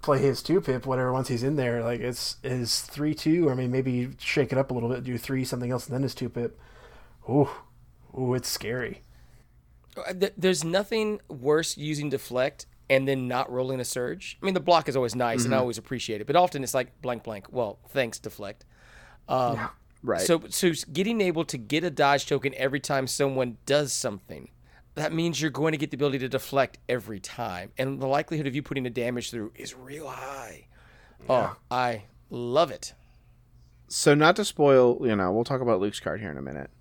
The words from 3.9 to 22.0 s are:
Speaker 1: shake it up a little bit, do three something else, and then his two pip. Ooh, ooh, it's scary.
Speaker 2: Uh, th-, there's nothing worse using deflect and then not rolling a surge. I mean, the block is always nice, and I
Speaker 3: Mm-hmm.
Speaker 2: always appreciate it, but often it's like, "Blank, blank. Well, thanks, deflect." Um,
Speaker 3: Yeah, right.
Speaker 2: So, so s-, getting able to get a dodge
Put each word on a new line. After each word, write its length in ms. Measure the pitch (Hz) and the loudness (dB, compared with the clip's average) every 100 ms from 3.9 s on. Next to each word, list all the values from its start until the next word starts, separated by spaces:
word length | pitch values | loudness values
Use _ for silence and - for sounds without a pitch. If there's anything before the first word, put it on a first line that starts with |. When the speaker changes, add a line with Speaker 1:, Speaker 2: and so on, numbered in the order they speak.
| 123 123 131 | 0 -2 -6
Speaker 1:
shake 340 | - - 131 | -2 0 2
it 40 | 127 | 2
up 140 | 135 | 0
a 20 | |
little 140 | 123 117 | 0 -2
bit, 160 | 127 | -2
do 140 | 127 120 | -2 -6
three 260 | - 131 | -2 -2
something 260 | 127 123 120 | -2 -4 -2
else, 180 | 123 - | -4 -4
and 80 | 131 | -2
then 80 | |
his 120 | 135 - | -2 -2
two 140 | 123 | -6
pip. 280 | 120 117 - - - - - - - - | -4 -6 -6 -20 -20 -20 -20 -20 -18 0
Ooh, 200 | 131 139 - - - - - - - | 2 2 0 -18 -20 -20 -20 -16 -6
ooh, 160 | 127 | 0
it's 140 | 127 120 | 0 -2
scary. 540 | - 104 123 120 - - - - - _ - _ - _ - | -6 -4 -6 -6 -10 -18 -20 -20 -20 _ -20 _ -20 _ -12
Speaker 2:
Uh, 160 | - | -10
th-, 200 | 185 196 - | -2 -2 0
there's 260 | 180 180 | 0 0
nothing 560 | 165 180 202 226 214 214 - | 0 0 0 -2 -2 -4 -10
worse 480 | 147 127 151 160 - | -6 2 2 2 -4
using 300 | 147 151 147 | -4 -4 -2
deflect 580 | 135 - 123 135 - - - - | -4 -2 -2 -2 -2 -20 -20 2
and 160 | 135 135 | 2 4
then 220 | 135 123 | 0 0
not 240 | 123 - | -2 -2
rolling 300 | 123 127 131 | -2 -2 -2
a 40 | 123 | -4
surge. 520 | - 123 175 - - | -4 -4 -6 -10 -6
I 40 | 190 | -2
mean, 80 | |
the 80 | 185 | 0
block 260 | 151 170 156 | 6 6 6
is 80 | 135 | 0
always 180 | 123 | 0
nice, 300 | 113 120 117 | 0 0 2
and 100 | 120 | 2
I 40 | 131 | 2
Speaker 3:
Mm-hmm. 40 | |
Speaker 2:
always 140 | 123 110 | 2 -2
appreciate 440 | - 123 - 107 | -6 -8 -4 -6
it, 60 | 107 | 2
but 100 | 151 | 4
often 260 | 180 147 | 4 2
it's 100 | 127 | -2
like, 280 | 135 123 _ | -2 -2 _
"Blank, 220 | 123 120 | -6 -6
blank. 240 | - 107 - | -6 -12 -8
Well, 280 | 127 110 101 - | -4 -4 -4 -6
thanks, 280 | 143 120 - | -2 0 -2
deflect." 460 | 113 - 101 107 - _ - - - - - | -12 -10 -12 -12 -20 _ -20 -20 -20 -20 -2
Um, 280 | 131 123 117 | 2 2 0
Speaker 3:
Yeah, 120 | 110 - _ _ | -4 -10 _ _
right. 180 | 127 90 | -2 0
Speaker 2:
So, 220 | - 165 - | 2 2 0
so 200 | - 185 | 0 0
s-, 140 | 160 - | 0 -6
getting 340 | 151 220 233 | -2 0 2
able 240 | 190 160 156 | 2 0 -2
to 120 | 139 | -6
get 260 | 107 156 | -2 -2
a 60 | 175 | -2
dodge 380 | 139 | 2